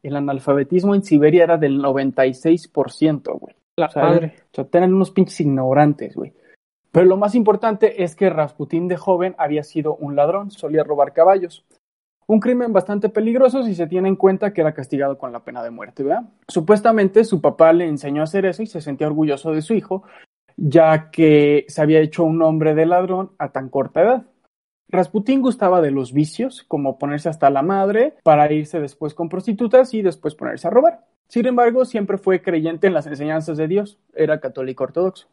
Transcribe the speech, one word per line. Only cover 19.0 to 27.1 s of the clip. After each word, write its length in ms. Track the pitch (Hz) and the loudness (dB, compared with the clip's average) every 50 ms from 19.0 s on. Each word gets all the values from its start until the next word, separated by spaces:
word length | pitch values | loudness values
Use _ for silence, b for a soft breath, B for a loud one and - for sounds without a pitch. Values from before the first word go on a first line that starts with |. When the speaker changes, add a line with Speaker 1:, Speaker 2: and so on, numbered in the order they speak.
| 151 | -4
Speaker 1:
orgulloso 460 | 151 151 156 156 151 143 139 - 160 | -4 -2 -2 -2 -2 -2 -4 -4 -6
de 100 | 156 156 | -6 -6
su 100 | 156 - | -4 -2
hijo, 300 | 226 196 - - 185 190 b b b b b b _ _ _ _ _ - | -4 -4 -2 -4 -10 -10 b b b b b b _ _ _ _ _ -6
ya 520 | - 147 127 165 160 156 160 156 156 _ | -4 4 4 6 6 6 4 0 -2 _
que 540 | - - 165 156 151 147 147 147 147 147 - - | 0 2 4 6 6 6 4 4 2 0 0 -4
se 120 | - - | -4 -2
había 200 | 151 151 156 156 | 0 4 4 4
hecho 240 | 156 151 - - 165 | 2 2 -2 -2 0
un 180 | 160 160 165 | 0 2 2
hombre 320 | 160 160 156 156 160 156 151 | 0 0 0 0 0 0 2
de 100 | 156 160 | 2 2
ladrón 460 | 165 175 180 185 185 185 185 190 190 _ _ | 2 2 0 0 -2 -4 -6 -6 -10 _ _
a 120 | 151 135 | -10 -8
tan 180 | _ 135 135 131 | _ -10 -10 -6
corta 320 | - 139 135 - _ 160 | -4 -4 -4 -2 _ 0
edad. 240 | 180 220 254 247 - _ _ _ _ _ _ _ _ _ _ _ _ _ | 2 2 0 -2 -4 _ _ _ _ _ _ _ _ _ _ _ _ _
Rasputín 500 | - 180 180 - - 214 202 - 269 269 | -2 -2 -2 -2 -4 -4 -2 0 0 0
gustaba 400 | 254 262 240 - 214 180 180 180 | 0 -2 -2 0 0 2 2 2
de 100 | 160 143 | 2 0
los 220 | 135 139 131 123 | -2 -4 -6 -2
vicios, 520 | 127 147 151 151 - - 233 269 - - _ | -2 -2 -2 -2 -4 -8 -8 -8 -8 -14 _
como 340 | _ - 147 139 135 131 _ | _ -8 -4 -4 -6 -6 _
ponerse 300 | 147 143 | -8 -6